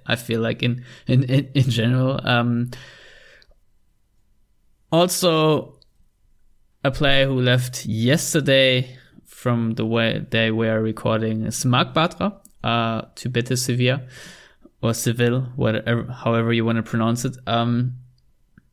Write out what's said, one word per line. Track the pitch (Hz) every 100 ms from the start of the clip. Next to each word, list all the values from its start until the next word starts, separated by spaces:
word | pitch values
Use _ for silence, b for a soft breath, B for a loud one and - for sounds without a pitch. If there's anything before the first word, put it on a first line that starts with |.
| -
I | 113
feel | - 117
like, | 113 117
in, | 123 120 B B B
in, | 127
in, | 127 139 135
in | 139 127
general. | 113 113 127 127 135
Um, | - 120 120 117 120 B B B B B B B B _ _ _ _ _ _ _ _ _ _ _ _ _ -
also, | 160 175 - 180 - 156 147 - - _ _ _ _ _ _ _ _ _ _
a | 139
player | 127 147 139 135
who | 131
left | 123 127 123 - -
yesterday | 110 117 131 - 165 135 135 131 127 127 B B B _
from | - 123 120 113 113
the | 113
way | 113 113 104 -
they | 113 110
were | 110 113 110
recording | 110 107 117 110 110 110
is | 107 -
Marc | 131 123 175
Bartra, | - 170 - 190 202 - -
uh, | - 117 113 113 - -
to | 123
Betis | 120 120 123
Sevilla, | - 123 123 135 B B B B B B B -
or | 113
Seville, | 113 120 117 120 127 127 127
whatever, | 117 110 - 117 120
however | 123 117 117 113
you | 117 113
wanna | 113
pronounce | 110 117 113 117
it. | 131 - -
Um, | 117 117 120 123 - - _ _ _ _ - _